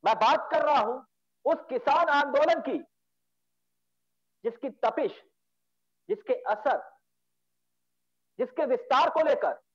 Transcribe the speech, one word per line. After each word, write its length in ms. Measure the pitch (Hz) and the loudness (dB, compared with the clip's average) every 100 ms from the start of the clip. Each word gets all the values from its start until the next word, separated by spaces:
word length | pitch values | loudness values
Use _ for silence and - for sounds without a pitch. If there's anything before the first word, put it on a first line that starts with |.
मैं 120 | 185 220 | 0 2
बात 320 | 220 277 - | 4 2 0
कर 140 | 320 294 | 0 2
रहा 140 | 285 | 2
हूं 180 | 214 254 - _ _ _ - | 0 -4 -12 _ _ _ -2
उस 200 | 320 - | -2 -2
किसान 400 | 254 - 302 330 | -4 2 2 4
आंदोलन 500 | 285 277 269 311 330 | 2 2 2 2 0
की 160 | - 269 - _ _ _ _ _ _ _ _ _ _ _ _ _ _ _ | -2 -6 -8 _ _ _ _ _ _ _ _ _ _ _ _ _ _ _
जिसकी 260 | 226 226 277 - | -10 -8 -12 -4
तपिश, 420 | 226 226 233 - _ _ _ _ _ _ _ _ - | -4 -2 -6 -6 _ _ _ _ _ _ _ _ -8
जिसके 240 | 208 - 254 - | -8 -4 -6 -4
असर, 320 | 214 285 247 - _ _ _ _ _ _ _ _ _ _ _ _ _ _ - | -4 -2 -4 -6 _ _ _ _ _ _ _ _ _ _ _ _ _ _ -8
जिसके 260 | 254 - 294 | -8 -4 -2
विस्तार 420 | 247 - 269 349 | -2 0 2 2
को 140 | 320 311 | 2 0
लेकर 360 | - 151 - _ | 0 -2 -6 _